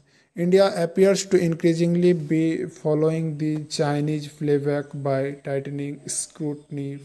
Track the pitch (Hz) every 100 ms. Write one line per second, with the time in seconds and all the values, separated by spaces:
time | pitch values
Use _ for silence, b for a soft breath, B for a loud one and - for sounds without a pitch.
0 | b b b - 175 190 196 180 170 190
1 | 190 190 - 180 175 160 175 165 170 175
2 | 180 175 151 160 160 160 170 - 156 151
3 | 156 160 160 147 156 156 151 - 147 147
4 | 147 151 143 - 147 143 143 143 143 147
5 | 139 135 139 143 143 139 139 143 143 143
6 | - - - - 156 147 - 143 139 143